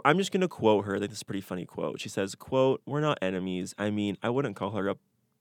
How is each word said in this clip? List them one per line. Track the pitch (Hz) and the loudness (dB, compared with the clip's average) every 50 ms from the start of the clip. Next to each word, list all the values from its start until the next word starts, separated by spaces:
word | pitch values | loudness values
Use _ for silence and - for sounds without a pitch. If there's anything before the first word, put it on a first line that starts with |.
| - | 6
I'm | 139 156 185 | 6 6 4
just | 196 185 | 4 2
gonna | - 190 185 175 | 0 0 0 0
quote | - - 110 110 107 101 101 | 0 4 6 6 6 6 4
her. | 104 98 | 0 -2
I | 98 | -2
think | 101 104 | -2 -4
this | 110 - | -6 -8
is | - | -8
a | |
pretty | - 101 98 | -6 -6 -6
funny | 95 - 92 90 87 | -6 -6 -8 -8 -8
quote. | - - - 82 76 - - | -10 -8 -6 -6 -4 -4 -6
She | - - | -10 -8
says, | - 110 98 98 - | -4 -4 -4 -4 -4
quote, | - - - 127 131 131 135 131 - - | -10 -8 -2 2 4 4 4 2 0 -4
We're | - 131 147 | -6 -4 -2
not | 151 151 147 - | 0 0 0 0
enemies. | - 92 95 92 92 95 92 90 92 95 - - | 0 -2 -2 -2 -2 -2 -2 -4 -4 -6 -6 -4
I | 101 107 | -2 -2
mean, | 104 104 104 101 95 - - | 0 0 0 -2 -2 -2 -2
I | 113 | -2
wouldn't | 120 135 139 120 98 | -2 -2 -2 -4 -4
call | - 98 101 | -6 -6 -4
her | 107 101 98 98 | -2 -2 -2 -2
up | 98 - _ _ _ _ _ _ _ _ | -2 -4 _ _ _ _ _ _ _ _